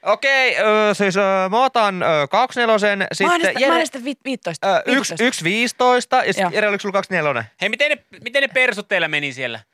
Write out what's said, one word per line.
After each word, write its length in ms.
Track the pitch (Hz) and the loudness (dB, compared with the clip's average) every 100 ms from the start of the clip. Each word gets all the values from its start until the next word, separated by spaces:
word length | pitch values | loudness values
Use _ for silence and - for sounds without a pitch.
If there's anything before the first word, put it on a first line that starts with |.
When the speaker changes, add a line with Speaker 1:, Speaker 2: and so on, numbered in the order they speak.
| - | 0
Speaker 1:
Okei, 440 | 220 277 269 254 156 | 0 2 2 2 2
ö, 340 | 214 214 214 | 2 2 2
siis, 240 | 202 202 180 | 2 0 2
ö, 40 | 196 190 185 | 2 2 0
mä 120 | 214 | 2
otan, 400 | 262 240 208 185 | 2 2 0 0
ö, 240 | 175 156 143 | 0 2 2
kaksi 320 | 196 262 - | 0 0 0
nelosen, 480 | 233 220 208 202 196 | 2 2 2 0 -4
sitten 160 | 170 294 | -2 0
Speaker 2:
Mä 40 | |
äänestän, 280 | 349 196 - | 2 0 0
Speaker 1:
Jere 60 | 269 | 2
Speaker 2:
mä 60 | |
äänestän 300 | 330 330 277 240 | 2 0 -6 -8
vi-, 100 | 277 - | -8 -6
viittoista. 500 | 262 - 160 196 180 | -6 -6 -4 0 0
Speaker 1:
Ö, 20 | |
yksi, 120 | - | 2
Speaker 2:
Viittoista. 320 | 254 226 165 | -2 -2 0
Speaker 1:
yksi 200 | 240 - | -2 0
viisitoista 720 | 165 208 240 - 247 247 - 254 | -2 -2 -2 0 2 2 2 0
ja 100 | 208 | 0
sit 80 | 190 | 0
Speaker 2:
Joo. 100 | 185 | -2
Speaker 1:
Jere, 140 | 175 214 | 0 0
oliko 140 | 202 | -2
sulla 120 | 208 | -2
kaksi 200 | 196 - | -4 -2
nelonen? 300 | 180 151 127 110 _ | -2 0 -2 -6 _
Speaker 3:
Hei, 80 | 190 | -6
miten 200 | 233 285 | -2 -2
ne, 280 | 294 _ 185 | -2 _ -16
miten 180 | 226 254 | -4 -2
ne 60 | 277 | -2
persut 400 | 254 254 202 202 | 0 0 -2 -2
teillä 200 | 190 160 | -2 0
meni 260 | 151 143 | -2 -4
siellä? 260 | 127 127 113 _ | -6 -8 -8 _